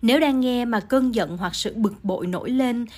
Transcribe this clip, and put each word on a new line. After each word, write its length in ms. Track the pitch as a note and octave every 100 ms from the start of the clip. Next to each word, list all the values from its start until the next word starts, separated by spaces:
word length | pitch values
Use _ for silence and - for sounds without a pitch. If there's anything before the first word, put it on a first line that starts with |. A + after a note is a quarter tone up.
Nếu 180 | A3+ C#4
đang 200 | D#4 C4
nghe 240 | B3+ B3
mà 160 | A#3+ A3
cơn 340 | G#3+ C4 C4
giận 220 | A3+ D#3 F3
hoặc 180 | F#3
sự 200 | - A3
bực 300 | A3 G#3 -
bội 220 | G3 F#3 F3+
nổi 240 | F3+ -
lên 360 | B3+ C4 A#3+ A#3